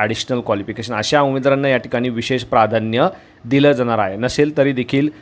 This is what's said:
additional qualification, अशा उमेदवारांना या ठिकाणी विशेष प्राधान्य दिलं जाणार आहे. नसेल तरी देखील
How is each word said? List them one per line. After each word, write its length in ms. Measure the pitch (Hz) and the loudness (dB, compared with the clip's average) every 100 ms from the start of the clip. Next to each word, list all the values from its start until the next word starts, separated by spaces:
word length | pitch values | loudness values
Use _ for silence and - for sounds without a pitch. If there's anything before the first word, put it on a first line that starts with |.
additional 400 | 107 113 - 127 | -2 -2 -4 -4
qualification, 520 | 117 101 101 107 110 110 | -2 -4 -4 -10 -6 -4
अशा 260 | 107 151 | 0 2
उमेदवारांना 480 | 139 135 135 139 139 | 2 0 0 2 2
या 80 | 123 | 0
ठिकाणी 320 | 120 120 127 | -2 -4 -2
विशेष 340 | 117 113 127 | -4 -4 -4
प्राधान्य 640 | 113 120 110 110 110 113 175 190 - _ 117 | 0 2 2 2 0 0 0 -2 -16 _ -2
दिलं 260 | 139 147 | 4 4
जाणार 280 | 127 120 113 | 4 2 0
आहे. 180 | 98 98 | 0 -2
नसेल 400 | 123 - 147 151 | -2 0 0 2
तरी 160 | 139 | 0
देखील 360 | 127 120 139 147 - | 0 -2 0 0 -4